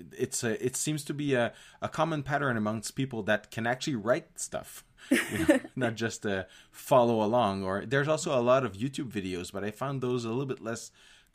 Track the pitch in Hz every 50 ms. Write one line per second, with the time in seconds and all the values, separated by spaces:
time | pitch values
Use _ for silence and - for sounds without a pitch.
0 | 87 73 - - 123 117 - - - 117 107 - 110 127 - - - 151 151 147
1 | - - 156 143 147 143 131 120 117 107 - - - - - - - 113 - -
2 | 160 165 160 151 135 139 147 143 147 135 120 110 107 107 110 110 104 - - -
3 | 135 131 120 110 98 107 107 104 - - - 117 113 117 127 131 - 160 139 107
4 | 95 113 131 - - - _ - - - - - - - - - - _ _ _
5 | - - 269 - - - - - - - 277 254 - - - 135 127 117 113 104
6 | 113 110 - - - 107 98 95 92 - - - - _ - - - - 147 127
7 | 120 117 117 110 107 104 120 123 117 98 98 95 95 95 95 101 - 113 135 139
8 | 143 151 156 147 - 165 143 123 120 120 127 135 127 110 92 95 120 143 139 -
9 | 147 107 98 104 92 92 92 87 92 92 98 98 98 104 104 - 131 139 139 131
10 | 127 123 123 123 117 113 113 131 143 131 - - 90 110 113 110 - - - _
11 | - - - - _ _ -